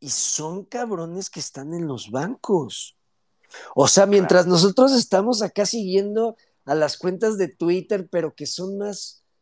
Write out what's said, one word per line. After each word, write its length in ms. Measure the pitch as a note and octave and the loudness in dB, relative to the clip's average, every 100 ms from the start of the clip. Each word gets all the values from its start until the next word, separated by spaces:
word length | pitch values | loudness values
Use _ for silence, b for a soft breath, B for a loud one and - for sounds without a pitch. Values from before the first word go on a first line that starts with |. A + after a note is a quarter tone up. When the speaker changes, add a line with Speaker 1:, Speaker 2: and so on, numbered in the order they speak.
Speaker 1:
y 100 | C#3+ | -8
son 540 | - - - D#3 F#3 | -4 -4 -4 -6 -10
cabrones 640 | G3 B3 A#3+ F#3 E3 F3+ F#3+ | -10 -8 -6 -6 -8 -10 -10
que 100 | E3+ | -12
están 320 | C#3+ C3+ C#3+ | -12 -12 -8
en 140 | E3+ D#3+ | -6 -6
los 240 | B2 - | -6 -6
bancos. 840 | B2 F3 - - F#3 C3+ - - _ _ _ _ _ _ B B | -6 -6 -8 -2 -2 -2 -10 -14 _ _ _ _ _ _ B B
O 140 | B C3+ | B 4
sea, 180 | - G3+ | 6 6
mientras 360 | G3+ F#3 F3+ | 6 6 6
Speaker 2:
Claro. 120 | F3 F3 | 6 4
Speaker 1:
nosotros 360 | G3 F#3+ C4+ | 4 6 4
estamos 480 | C4 - F#3+ G#3+ A3+ | 4 2 2 2 0
acá 220 | G3+ - G3 | -2 -2 -2
siguiendo 720 | A#3 F#3+ F#3+ G3+ G#3+ A3+ G#3+ _ _ - | -2 0 0 0 -2 -4 -6 _ _ -4
a 80 | |
las 220 | D3+ D3+ - | 0 0 -2
cuentas 400 | F3+ F#3 A3 G#3 | -6 -2 -2 0
de 100 | F3+ | -2
Twitter, 580 | - E3+ F3+ D#3+ G3+ F#3 | -2 -2 -2 -2 -6 -4
pero 240 | F3 D#3+ | -6 -6
que 120 | - D3 | -8 -10
son 300 | - F#3 G3 | -8 -8 -8
más 420 | G3+ F#3+ - - _ _ | -8 -10 -14 -18 _ _